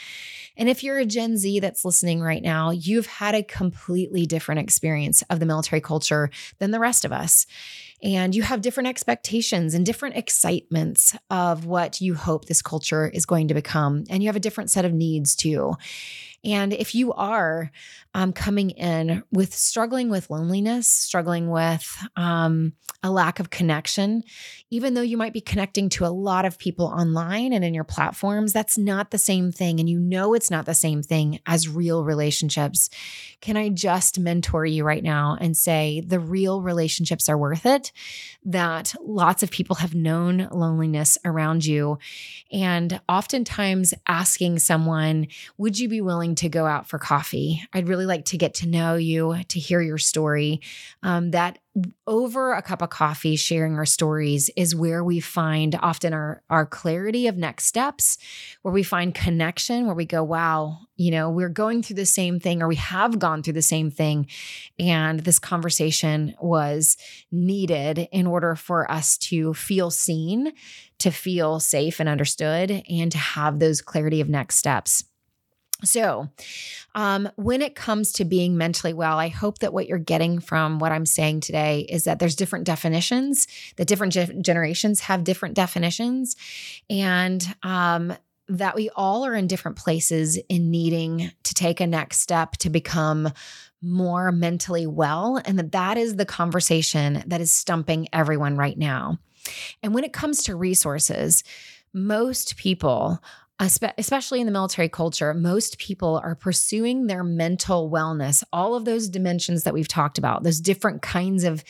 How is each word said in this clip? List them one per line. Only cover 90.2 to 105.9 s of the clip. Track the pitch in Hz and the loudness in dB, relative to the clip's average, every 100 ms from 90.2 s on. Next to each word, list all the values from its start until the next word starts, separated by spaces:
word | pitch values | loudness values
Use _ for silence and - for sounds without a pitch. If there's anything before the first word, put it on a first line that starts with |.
| 156 175 - | 0 -2 0
in | 175 165 | 2 2
needing | 170 165 170 160 165 175 - | 2 2 0 -2 -4 -6 -6
to | - - | -6 0
take | 175 170 | 0 0
a | 175 | 0
next | 160 143 - | 0 -2 -2
step | - 170 160 - | 0 0 0 -4
to | 170 | -2
become | 160 - 160 156 156 151 139 - - - _ | -2 0 0 0 0 -2 -4 -14 -20 -20 _
more | 175 180 180 180 185 | -2 0 0 0 2
mentally | 175 170 175 - 170 160 | 2 2 0 -2 -2 0
well, | 151 147 160 226 262 196 | 0 2 2 0 -2 0
and | 190 | 0
that | 160 | 0
that | 190 185 233 | 0 0 0
is | 233 202 | 0 0
the | 196 | -2
conversation | - 170 175 - 160 - 151 143 147 170 | 0 0 2 2 2 2 2 2 0 -2
that | 170 | -2
is | 165 | 2
stumping | - - 165 151 160 160 | 0 0 -2 0 -2 0
everyone | 165 151 147 143 143 | 0 2 2 0 2
right | 143 - | 0 0
now. | 147 127 135 170 _ _ - - - - | -2 -2 -4 -6 _ _ -14 -12 -14 -8
And | 214 | -2
when | 233 | -2
it | 302 | -2
comes | - 302 285 | -4 -2 -2
to | - 175 | -2 -2
resources, | 185 180 151 147 - - 160 170 - - - - _ | 2 2 2 0 0 0 2 2 0 -12 -20 -20 _
most | 190 202 214 254 247 - - | -4 -2 0 0 -2 -6 -4
people, | 190 180 151 120 160 170 - - _ - | -2 0 2 2 0 -2 -8 -20 _ -2
espe-, | 190 - 226 - | 0 2 0 -4
especially | - 269 - 254 | -2 -2 -2 -2
in | 226 | 0
the | |
military | 196 190 - 165 | 0 0 0 0
culture, | - 165 - 151 | 0 -2 0 0
most | 170 170 202 220 - | 2 2 2 0 -6
people | - | -10